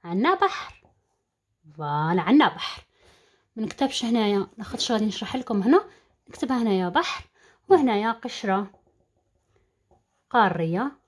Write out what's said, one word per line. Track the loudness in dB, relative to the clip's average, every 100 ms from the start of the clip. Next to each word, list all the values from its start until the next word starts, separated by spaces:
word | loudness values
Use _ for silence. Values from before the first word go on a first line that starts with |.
عندنا | -4 0 0
بحر. | 2 0 -2 -14 -20 _ _ _ _ _ _ _ _ -20 -12
فوالا، | -4 -2 0 0
عندنا | 4 6 6
بحر. | 2 -12 -12 _ _ _ _ _ _ _ -10
ما |
نكتبش | -10 -4 -4 -2
هنايا، | 0 2 2 0 -2 -10
لاخاطش | -12 -8 -2
غادي | 0
نشرح | 0 -4 -8 -8
لكم | -4 0
هنا. | 4 4 2 -20 _ _ _
نكتبها | -10 -4 0
هنايا | 2 0 0
بحر، | -2 -2 -8 -14 _ _ _ 2
وهنايا | 4 4 0 -2
قشرة | -4 -10 -8 -2 -2 -2 _ _ _ _ _ _ _ _ _ _ _ _ _ _ _ _
قارية | 2 2 0 -2 -2 -4 -8